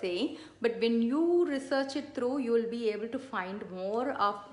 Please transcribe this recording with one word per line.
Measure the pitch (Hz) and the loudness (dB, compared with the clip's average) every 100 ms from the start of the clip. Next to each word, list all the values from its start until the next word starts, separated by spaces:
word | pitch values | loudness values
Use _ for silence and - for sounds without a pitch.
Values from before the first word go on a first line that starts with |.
saying. | 185 175 277 - - - | -4 -2 -2 -4 -14 -2
But | 226 220 | -2 2
when | 226 233 | 2 4
you | 233 285 339 349 330 | 2 4 4 4 4
research | 277 269 269 269 294 | 0 0 0 0 -4
it | 285 - | -6 -2
through, | 247 277 | 0 0
you | 233 | 2
will | 233 226 | 2 2
be | 233 226 | -2 -2
able | 208 226 | -2 -4
to | 262 | -6
find | - 214 185 202 202 | -4 -4 -4 -6 -8
more | 185 190 220 262 | -6 -2 0 -2
of | 254 202 208 - | 2 2 2 -8